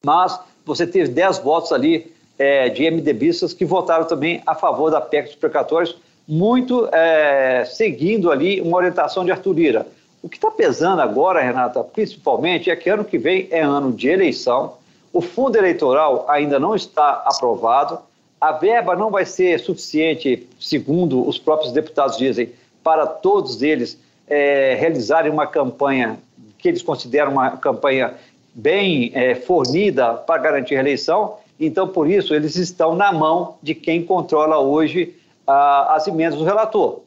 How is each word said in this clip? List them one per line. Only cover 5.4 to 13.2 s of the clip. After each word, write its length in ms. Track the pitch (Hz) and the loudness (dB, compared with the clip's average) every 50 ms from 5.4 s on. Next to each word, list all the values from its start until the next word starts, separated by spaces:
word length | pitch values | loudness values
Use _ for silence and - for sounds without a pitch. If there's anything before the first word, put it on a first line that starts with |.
| - 147 160 147 131 - 156 165 175 170 170 - _ _ _ _ _ | -4 -2 0 -2 -2 0 0 0 0 -2 -6 -12 _ _ _ _ _
muito, 600 | - 156 160 185 220 240 254 247 254 240 247 226 - | -4 -2 0 2 2 2 2 2 0 0 0 0 2
é, 720 | - 160 165 165 160 156 151 147 139 135 131 131 127 123 110 | 2 2 4 4 4 4 4 4 2 2 2 2 2 0 -2
seguindo 640 | - - - 226 208 147 120 147 185 226 214 170 175 | -4 -2 -2 -2 -2 -2 -2 -2 0 0 2 2 2
ali 320 | 147 135 151 185 202 190 | 2 2 2 0 0 0
uma 160 | 170 165 170 | -2 0 0
orientação 460 | 180 180 180 170 180 156 147 - 190 180 | 2 2 0 0 0 -2 -2 -2 -2 -2
de 80 | 175 | -2
Arthur 220 | 185 - - 196 180 | -2 -2 -2 -2 0
Lira. 340 | 151 170 147 113 110 - - - _ _ _ _ _ | 2 2 2 2 0 -2 -4 -14 _ _ _ _ _
O 60 | - | -18
que 120 | - - - | -16 -8 -2
tá 120 | - 440 | -2 -2
pesando 500 | 440 440 466 - 381 - 160 180 196 165 | 0 2 0 0 2 0 0 0 2 2
agora, 400 | 139 117 107 127 156 185 185 165 | 0 0 2 2 2 2 2 2
Renata, 420 | 131 127 123 127 127 117 - 127 117 | 0 0 0 0 -2 -2 -2 -4 -6
principalmente, 840 | - - - 214 - - - _ 151 127 110 139 175 180 165 - 190 | -4 -4 -4 -4 -4 -6 -6 _ -2 0 0 0 -2 -2 -2 0 -2
é 60 | 170 | -2
que 140 | 170 - 175 | -2 0 -2
ano 160 | 208 214 208 | -2 -2 -2
que 120 | 208 - | -4 -4
vem 300 | 160 | -2